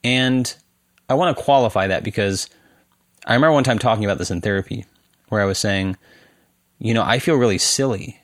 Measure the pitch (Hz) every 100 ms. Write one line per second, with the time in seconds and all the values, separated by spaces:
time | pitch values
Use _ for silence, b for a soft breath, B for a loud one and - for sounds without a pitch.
0 | 123 127 127 127 120 - _ _ _ _
1 | _ 135 180 143 - 139 120 104 95 92
2 | 117 107 101 95 - b b b b _
3 | _ _ - 117 156 151 131 113 127 110
4 | 104 98 92 92 107 98 - - - _
5 | _ _ _ 110 98 95 107 98 95 95
6 | b b b b b b _ _ 113 113
7 | - 120 - 151 120 95 - - 135 104
8 | - -